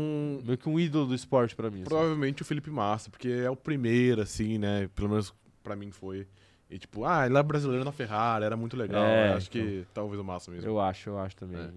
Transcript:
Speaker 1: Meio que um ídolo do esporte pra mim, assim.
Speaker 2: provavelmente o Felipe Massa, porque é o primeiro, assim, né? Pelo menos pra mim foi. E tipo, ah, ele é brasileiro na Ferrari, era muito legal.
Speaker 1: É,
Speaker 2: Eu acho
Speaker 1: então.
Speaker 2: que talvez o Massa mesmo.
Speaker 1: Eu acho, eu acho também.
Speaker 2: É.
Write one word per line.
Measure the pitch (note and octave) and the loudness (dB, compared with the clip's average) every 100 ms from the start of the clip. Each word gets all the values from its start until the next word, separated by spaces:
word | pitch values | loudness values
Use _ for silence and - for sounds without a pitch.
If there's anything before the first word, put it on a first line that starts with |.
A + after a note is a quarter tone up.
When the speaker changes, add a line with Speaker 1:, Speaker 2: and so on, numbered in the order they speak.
| D3+ D3+ D3 C#3 | 0 -2 -2 -4
Speaker 1:
Meio | A#2+ B2+ | -2 -2
que | D#3+ | 2
um | D#3 | 2
ídolo | E3+ D3+ C3 | 4 2 2
do | B2+ | 0
esporte | - C3 A#2 - | 2 4 4 0
pra | A2+ | -6
mim, | G2 | -4
assim. | F2+ | -2
Speaker 2:
provavelmente | D#3 D#3+ D#3 C#3 C#3+ | 2 2 2 -2 -2
o | F3 | -4
Felipe | D3+ D3+ | -4 -4
Massa, | D3 G2+ A2 - | -2 0 0 -4
porque | - B2 | -8 -4
é | B2 B2 | -2 -2
o | C3 | -4
primeiro, | - D3 A#2 A#2+ B2 A2 | -4 0 4 6 6 4
assim, | G2+ - G#2+ A2 | 0 -2 0 0
né? | G2+ G2+ F#2+ | 0 0 -2
Pelo | - G#2 | -2 0
menos | G#2+ G2+ - _ _ | 0 -2 -10 _ _
pra | - G#2 | -12 -10
mim | G2+ | -12
foi. | - F#2+ F#2+ G2 - _ _ - | -12 -10 -10 -10 -16 _ _ -16
E | F2 | -16
tipo, | - G#2 C3+ | -12 -4 0
ah, | E3+ B2+ | 2 4
ele | C#3 | 4
é | |
brasileiro | D3+ D3+ C#3+ B2+ C3 | 4 0 0 0 -2
na | |
Ferrari, | C#3+ A2+ G#2+ A#2 A2 | -6 -4 0 2 2
era | G#2+ A2+ | 0 -2
muito | A#2 B2+ | -4 -4
legal. | G2+ G2+ G#2+ | -2 2 4
Speaker 1:
É, | A2 G#2 | 6 6
Speaker 2:
Eu | F#2+ | 4
acho | F#2 | -2
Speaker 1:
então. | A#2 | -4
Speaker 2:
que | G#2+ F#2+ F2+ | -4 -4 -8
talvez | - G#2 G2+ | -8 -6 -6
o | F#2+ | -6
Massa | F2+ - | -8 -8
mesmo. | F2 F#2+ | -8 -2
Speaker 1:
Eu | G#2+ | 0
acho, | F#2+ F#2+ G#2+ | 0 -2 -6
eu | G2+ | -6
acho | F#2+ - | -6 -8
também. | F#2+ F2 | -12 -10
Speaker 2:
É. | E2 | -10